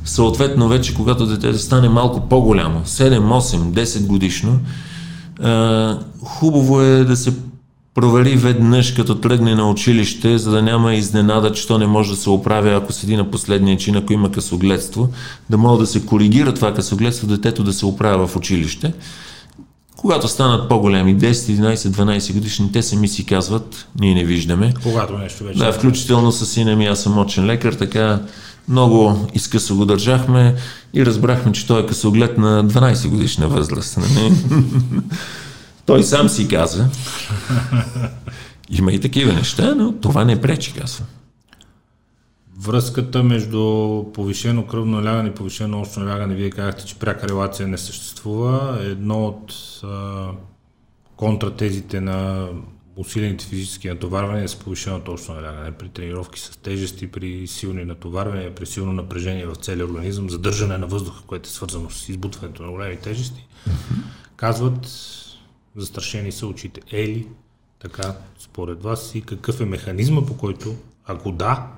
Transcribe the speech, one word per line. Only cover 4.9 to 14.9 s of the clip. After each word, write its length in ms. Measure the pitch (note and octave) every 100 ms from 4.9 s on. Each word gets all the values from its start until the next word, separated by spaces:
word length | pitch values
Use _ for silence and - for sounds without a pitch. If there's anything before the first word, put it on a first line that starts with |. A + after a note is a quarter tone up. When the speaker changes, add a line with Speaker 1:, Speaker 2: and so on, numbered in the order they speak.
| - - - - -
Speaker 1:
а, 580 | A2+ A2+ A2+ A2 A2 G#2 - -
хубаво 600 | A#2+ - D#3 D3 C3+ C3+
е 240 | C3+ C3
да 120 | B2+ B2
се 160 | B2+ B2 - - _ _ _
провери 420 | - A#2+ A#2 B2+ C3
веднъж, 560 | B2 A2+ A#2 B2 B2
като 220 | - A#2
тръгне 400 | A2 A#2 B2 A2+
на 160 | A2 G#2+
училище, 680 | G#2 - A#2 G2 - A2+ A#2
за 120 | G#2+
да 120 | G#2+
няма 320 | A2 A#2 A#2
изненада, 580 | G#2+ G2 G#2 G#2 A2 G#2+
че 140 | G#2+ -
то 120 | A2
не 80 | G#2
може 240 | G#2+ G2+
да 60 | G2
се 140 | G2+
оправя, 400 | G2 G2 G#2+ G#2
ако 200 | G2+ G2+
седи 240 | - G2+ A2
на 140 | G2
последния 460 | - - G2+ G2 F#2+
чин, 180 | - G2+
ако 160 | G2+
има 200 | G#2 G2
късогледство, 760 | G2+ - F2+ F#2+ F#2 -